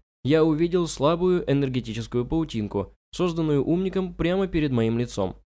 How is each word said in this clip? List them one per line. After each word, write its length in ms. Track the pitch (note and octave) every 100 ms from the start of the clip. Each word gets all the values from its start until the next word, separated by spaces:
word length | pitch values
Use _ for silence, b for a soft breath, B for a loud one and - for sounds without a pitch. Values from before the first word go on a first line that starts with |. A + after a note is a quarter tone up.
| _ _
я 200 | B2 D#3
увидел 440 | D#3+ D3+ E3+ F3+ E3
слабую 600 | - C#3+ E3+ F3+ F3+ -
энергетическую 760 | C#3 C#3 B2+ A2 A2 A2 B2 B2
паутинку, 680 | D#3+ D#3 A2+ G#2 G2+ F#2 _ _
созданную 520 | - F3+ E3 D#3+ C#3+
умником 500 | C3 F3 F#3+ F#3+ F#3
прямо 340 | F3 E3 F#3+ F#3+
перед 240 | E3 D3
моим 260 | A#2+ A2+ A#2
лицом. 380 | A#2+ - F#2 - _